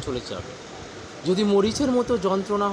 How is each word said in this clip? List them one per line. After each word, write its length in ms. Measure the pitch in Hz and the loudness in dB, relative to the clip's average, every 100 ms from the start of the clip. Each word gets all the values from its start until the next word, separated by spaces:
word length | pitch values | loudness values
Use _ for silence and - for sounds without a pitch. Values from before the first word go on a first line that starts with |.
| - | -4
চলে 140 | 123 - | -6 -6
যাবে। 340 | 95 87 - - - - - - - 151 | -8 -10 -12 -14 -14 -14 -14 -14 -6 -2
যদি 160 | 185 208 | 2 4
মরিচের 380 | 202 208 220 285 247 | 4 4 2 2 2
মতো 160 | 240 240 185 | 2 2 2
যন্ত্রণা 420 | 190 190 208 202 | 2 0 0 0